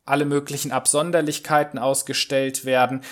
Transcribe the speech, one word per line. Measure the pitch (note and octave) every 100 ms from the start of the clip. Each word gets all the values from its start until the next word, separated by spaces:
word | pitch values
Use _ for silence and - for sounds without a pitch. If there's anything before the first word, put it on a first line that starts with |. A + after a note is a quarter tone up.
alle | - C#3+
möglichen | D3 C#3+ C#3+ C#3+ C#3+
Absonderlichkeiten | B2+ - D3 E3 E3+ D3+ D3 - D3+ D3 C3+
ausgestellt | C3 C3+ - C3 - C3+ C3+ C3
werden. | C3 B2+ B2+ C3 -